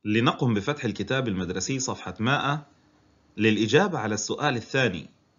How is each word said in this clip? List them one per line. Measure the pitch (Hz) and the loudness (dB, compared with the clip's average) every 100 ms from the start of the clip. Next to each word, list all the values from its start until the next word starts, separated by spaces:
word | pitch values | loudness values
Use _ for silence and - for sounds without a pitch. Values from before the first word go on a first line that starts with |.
لنقم | 104 107 131 - 131 | 2 2 2 2 0
بفتح | 104 101 147 | 2 0 -2
الكتاب | 117 98 95 131 123 | -4 -4 -2 -2 0
المدرسي | 95 87 92 - 135 | -2 -2 -4 -4 -4
صفحة | 123 95 92 90 | -4 -6 -10 -2
مائة | 113 139 139 151 - _ _ _ _ _ _ - | 0 0 0 -4 -8 _ _ _ _ _ _ 2
للإجابة | 110 107 110 143 202 151 | 4 4 4 4 4 0
على | 107 | -2
السؤال | 107 - - 143 123 | -4 -4 -2 0 -2
الثاني: | - 135 123 85 - _ _ | -2 0 0 -2 -10 _ _